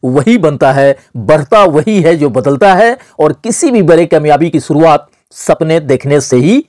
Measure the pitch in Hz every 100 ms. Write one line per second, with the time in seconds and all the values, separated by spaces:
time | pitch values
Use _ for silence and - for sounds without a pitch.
0 | 131 131 147 233 165 143 143 131 139 135
1 | _ - 107 151 143 220 196 151 185 208
2 | 170 165 147 120 143 139 202 180 233 247
3 | - - 156 - 220 - 330 240 165 165
4 | 170 160 151 143 165 156 - 151 160 147
5 | - _ _ - - 160 160 165 151 131
6 | 135 147 127 123 147 247